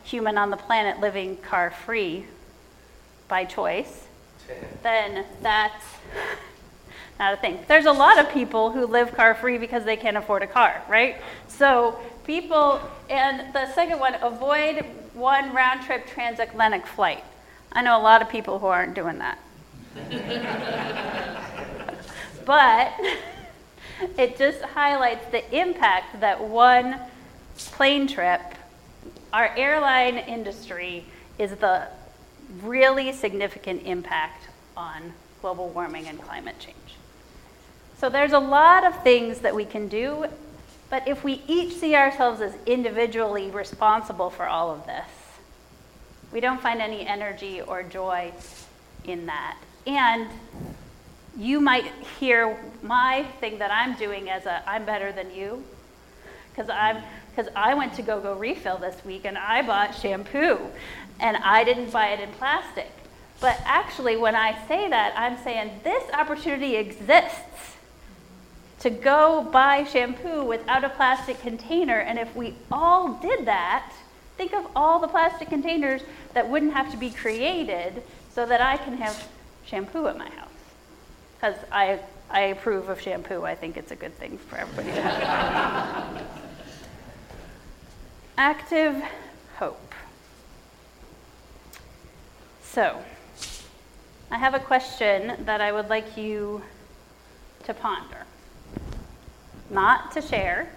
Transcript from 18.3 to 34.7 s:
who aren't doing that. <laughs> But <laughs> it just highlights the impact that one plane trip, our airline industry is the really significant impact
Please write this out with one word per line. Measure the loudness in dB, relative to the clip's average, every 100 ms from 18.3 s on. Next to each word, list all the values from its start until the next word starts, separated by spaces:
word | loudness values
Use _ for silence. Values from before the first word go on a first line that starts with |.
| -4 -4 -2
who | 2
aren't | 2 0 -4
doing | -6 -4
that. | -8 -8 -14 -20 -20 -20 -18 -16
<laughs> | -10 -8 -6 -6 -6 -6 -6 -6 -6 -6 -8 -8 -8 -10 -12 -12 -12 -12 -12 -12 -14 -16 -16 -12 4
But | 8 8 8 4 0 -4 -4 -8 -16 -18
<laughs> | -20 -20 -20 -18 -10 -8 0
it | 0 2
just | 0 0
highlights | -8 0 2 4 2 0 -4
the | -6 -2 -2
impact | 0 4 4 4 -2 0
that | 0 0
one | -2 6 8 8 4 -4 -10 -18 -20 -20 -20 -16
plane | -16 2 4 4 0
trip, | 0 2 0 -2 -16 -20 -20 -20 -20 -20 -20 -4
our | 2 2 2
airline | 2 2 4 4 4 0
industry | -8 -8 -8 -10 -12 -10 -8 -10 -14 -20 -20 -6
is | -4 0
the | 2 2 0 -14 -20 -20 -20 -20 -20 -14
really | -6 6 6 6 -2
significant | -4 -4 -2 -6 -6 -8 -8
impact | -6 -6 -4 -4 -4 -8 -20 -20 -20